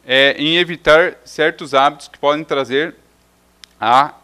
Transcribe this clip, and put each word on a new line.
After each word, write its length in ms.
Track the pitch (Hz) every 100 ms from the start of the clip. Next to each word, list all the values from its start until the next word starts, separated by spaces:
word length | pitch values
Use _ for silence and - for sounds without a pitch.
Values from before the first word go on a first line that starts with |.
é, 300 | - 131 139 -
em 180 | 147 170
evitar 580 | 170 170 160 156 185 180
certos 500 | - - 156 165 156
hábitos 340 | 135 139 147 -
que 100 | -
podem 240 | 143 147
trazer 520 | 156 143 123 135 165 - _ _ _ _ _ _ - -
a 340 | 110 127 143 -